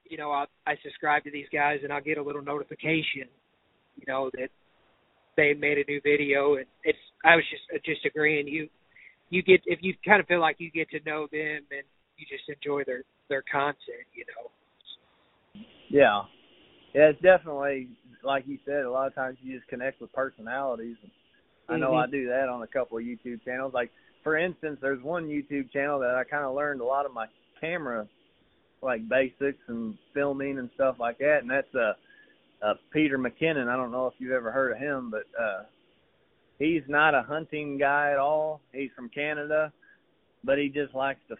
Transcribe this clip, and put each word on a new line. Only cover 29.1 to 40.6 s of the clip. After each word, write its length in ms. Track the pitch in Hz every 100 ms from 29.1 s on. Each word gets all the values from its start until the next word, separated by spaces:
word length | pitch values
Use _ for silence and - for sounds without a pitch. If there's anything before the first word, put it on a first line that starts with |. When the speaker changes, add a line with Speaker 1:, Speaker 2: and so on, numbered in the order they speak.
| 127 135 - 139 135 -
Speaker 2:
and 280 | 117 113 101 _
filming 440 | 139 143 139 139 135
and 120 | 123
stuff 220 | - 135 123
like 200 | 120 117
that, 220 | 143 151
and 80 | 120
that's, 220 | 135 135
uh, 180 | 131 113 95 _ - - _ _ _
uh, 100 | 107 101 _
Peter 280 | 151 156 135
McKinnon. 500 | 123 - 160 151 120
I 80 | 123
don't 160 | 127
know 140 | 120 127
if 60 | -
you've 140 | 127
ever 180 | 127 117
heard 220 | 127 131
of 60 | 113
him, 320 | 143 135 123
but, 160 | 110 - -
uh, 240 | 110 95 107 _ _ _ _ _ _ _ _ _
he's 240 | 151 165 135
not 260 | 147 156
a 80 | 143
hunting 540 | 117 151 160 151 147 139
guy 320 | 139 143 147
at 60 | 139
all. 420 | 139 156 156 151 _
He's 180 | 127 135 -
from 120 | 120
Canada, 640 | 143 147 151 147 156 156 _ _ _ _ _ _ _
but 160 | 127
he 120 | 139